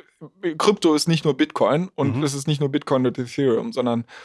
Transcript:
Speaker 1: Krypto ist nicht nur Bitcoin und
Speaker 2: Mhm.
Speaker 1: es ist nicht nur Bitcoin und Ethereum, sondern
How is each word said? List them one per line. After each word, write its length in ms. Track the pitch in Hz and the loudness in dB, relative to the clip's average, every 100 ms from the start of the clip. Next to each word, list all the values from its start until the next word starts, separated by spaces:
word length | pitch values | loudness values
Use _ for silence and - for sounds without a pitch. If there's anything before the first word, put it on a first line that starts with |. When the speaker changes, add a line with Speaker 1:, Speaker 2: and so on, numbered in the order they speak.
| - _ 151 _ 185 156 | -20 _ -20 _ -6 0
Speaker 1:
Krypto 380 | - 208 170 151 | 0 2 2 2
ist 120 | - | 2
nicht 160 | 160 | 2
nur 140 | 160 131 | 0 0
Bitcoin 540 | 156 - 110 147 180 | -2 0 2 2 -2
und 220 | - 127 113 | -2 -2 0
Speaker 2:
Mhm. 80 | |
Speaker 1:
es 100 | 147 | -2
ist 140 | 139 139 | -2 -2
nicht 140 | 143 | -2
nur 80 | 143 | 0
Bitcoin 360 | 139 - 135 127 | -2 0 0 2
und 140 | 123 | -2
Ethereum, 520 | 120 - 135 117 117 | -6 0 2 2 0
sondern 340 | 120 123 117 117 - | -4 -2 -2 -4 -14